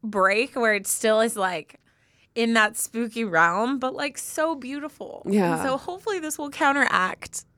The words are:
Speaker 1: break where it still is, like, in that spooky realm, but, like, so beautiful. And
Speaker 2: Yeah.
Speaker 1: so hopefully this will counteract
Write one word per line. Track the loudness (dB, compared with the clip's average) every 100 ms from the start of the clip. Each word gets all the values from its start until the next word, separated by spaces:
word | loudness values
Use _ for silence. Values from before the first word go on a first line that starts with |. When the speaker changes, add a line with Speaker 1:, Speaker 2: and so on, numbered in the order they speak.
Speaker 1:
break | -4 2 2 4 0
where | 0 2
it | 2 0
still | -2 2 4
is, | 2 0
like, | -2 -4 -10 -20 _ _ _ _ _ -2
in | 2
that | 4 2 0
spooky | -6 -4 -6 -4
realm, | 0 4 4 4 0 0
but, | -4
like, | -4 -6 -6
so | -10 -2 -2
beautiful. | -2 -6 -10 -10 -12 -14 -10
And | 0
Speaker 2:
Yeah. | 2 4 2
Speaker 1:
so | 0 -2
hopefully | -4 -8 -4 -4
this | -4 -8
will | -8
counteract | 0 2 2 2 2 -2 -4 -12 -14 -16